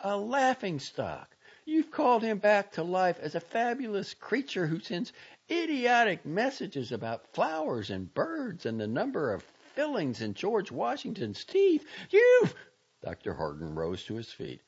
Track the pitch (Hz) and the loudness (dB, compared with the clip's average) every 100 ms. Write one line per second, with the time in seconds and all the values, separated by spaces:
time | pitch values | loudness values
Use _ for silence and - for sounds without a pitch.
0 | 196 202 208 269 262 262 202 151 - - | -2 -2 0 2 2 2 -2 -4 -6 -6
1 | 101 131 - _ - - - 311 311 - | -4 -6 -12 _ -20 -16 -2 0 0 2
2 | 269 240 220 214 208 208 196 - 170 185 | 4 4 2 2 4 4 4 -4 -2 2
3 | 185 170 156 170 - 226 240 240 240 202 | 2 2 -4 -6 -4 -2 0 -2 -4 -4
4 | 202 - - 240 269 196 160 165 - 180 | -6 -10 -2 -2 -2 -2 -2 -2 -4 -4
5 | 240 - - - - 339 330 285 240 240 | -6 -10 -20 -16 -4 -2 0 0 4 4
6 | 226 170 143 170 254 - - 139 113 117 | 4 2 -2 -2 -2 -2 -6 -6 -4 -4
7 | 113 113 - - 240 160 156 123 98 95 | -4 -8 -6 -2 0 0 -2 -4 -4 -6
8 | 92 - 320 320 262 175 117 113 107 127 | -4 -4 -2 -4 -6 -6 -4 -4 -2 -2
9 | 254 254 139 95 - _ - - 302 262 | -2 -2 -2 -2 -6 _ -10 -4 -2 -2
10 | 147 110 110 98 190 226 - 127 226 285 | -2 -2 -4 -4 0 0 -2 -4 -4 -4
11 | - 208 113 - - 381 392 311 - - | -6 -6 -6 -8 -2 4 4 4 0 -16
12 | 185 381 480 494 202 - - _ _ _ | 2 6 8 8 6 0 -16 _ _ _
13 | - 87 - 67 78 73 82 78 80 92 | -12 -8 -6 -4 -4 -4 -8 -4 -4 -4
14 | - 110 120 - 104 - | -8 -10 -10 -12 -12 -12